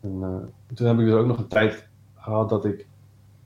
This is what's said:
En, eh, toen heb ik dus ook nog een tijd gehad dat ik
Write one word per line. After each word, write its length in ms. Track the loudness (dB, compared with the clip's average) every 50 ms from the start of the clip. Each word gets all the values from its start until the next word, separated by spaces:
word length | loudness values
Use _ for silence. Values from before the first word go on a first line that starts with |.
En, 160 | -8 -8 -8 -6
eh, 540 | -6 -6 -6 -8 -10 -12 -18 -20 -18 -18 -6
toen 120 | -2 2
heb 120 | 2 4 4
ik 60 | 4
dus 80 | 4 4
ook 120 | 4 4
nog 120 | 2 0
een 100 | -2 -4
tijd 400 | -2 2 2 2 2 0 -4 -16 -20 _ _ -20 _ _
gehad 340 | -16 -10 -4 -2 0 0 0
dat 160 | 0 0 0
ik 220 | -2 -4 -4 -10 -20 -20 _ -20 -20 _ _ _ -20 _ _ -20